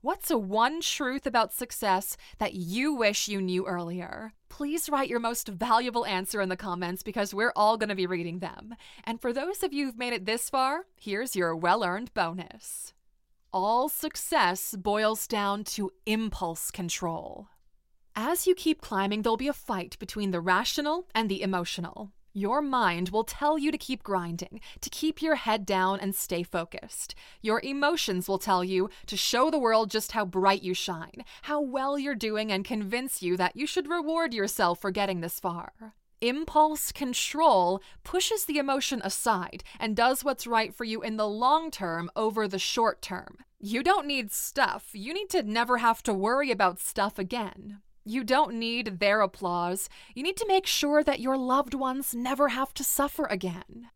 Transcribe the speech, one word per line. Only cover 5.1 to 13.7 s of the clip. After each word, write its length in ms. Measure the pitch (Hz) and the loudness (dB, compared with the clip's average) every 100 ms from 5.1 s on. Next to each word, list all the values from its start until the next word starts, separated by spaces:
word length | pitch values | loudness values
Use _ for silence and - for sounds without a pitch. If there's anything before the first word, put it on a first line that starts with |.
your 100 | 240 | 0
most 260 | 233 233 - | -2 -4 -8
valuable 600 | 185 233 226 247 240 233 | -4 2 4 4 -2 -2
answer 340 | 185 190 214 | -2 -2 -2
in 80 | 190 | -2
the 80 | 180 | -2
comments 460 | 208 175 175 180 | -4 -4 -4 -4
because 320 | - 226 202 | -6 -4 -2
we're 180 | 196 226 | 0 0
all 220 | - 208 226 | 4 4 4
gonna 180 | 214 | 0
be 120 | 196 180 | -2 -2
reading 320 | 180 170 175 | -2 -4 -6
them. 380 | - - 214 233 - - | -8 -10 -16 -18 -20 -16
And 160 | - 226 | -8 -4
for 100 | 254 | -2
those 320 | 247 311 392 | -2 -2 -2
of 120 | 370 | -2
you 100 | 277 | 0
who've 140 | 277 226 | -2 -2
made 160 | 247 | -4
it 100 | 240 | -4
this 240 | 185 226 - | -2 -2 0
far, 380 | 269 262 302 381 _ | 2 2 0 -6 _
here's 380 | - 196 254 196 | -6 -4 -2 0
your 180 | 175 | 0
well-earned 600 | 165 170 202 190 185 247 | 2 4 4 2 -2 -4
bonus. 800 | - 170 180 170 220 - - - _ _ _ _ _ _ | 0 0 -2 -10 -14 -14 -12 -14 _ _ _ _ _ _
All 380 | 190 196 | 0 4